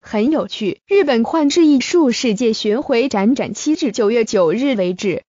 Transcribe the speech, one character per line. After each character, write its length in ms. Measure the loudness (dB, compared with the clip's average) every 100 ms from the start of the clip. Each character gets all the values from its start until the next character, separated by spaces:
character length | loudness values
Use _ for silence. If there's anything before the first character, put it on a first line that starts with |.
很 300 | -6 -2 0
有 160 | -2 -4
趣。 320 | -6 -6 -6 _
日 160 | 0
本 220 | 2 0 0
幻 240 | 0 0
视 160 | 4 4
艺 160 | 4
术 300 | 2 2 2
世 220 | 0 -2
界 200 | 0 0
巡 280 | 0 -2 -2
回 280 | 0 0 0
展 260 | 0 0 0
展 180 | -4
七 220 | -4 -2 -2
至 160 | -2
九 180 | 0 0
月 140 | 2
九 300 | 0 2 2
日 200 | 2 0 0
为 180 | -2
止 300 | -2 -4 -6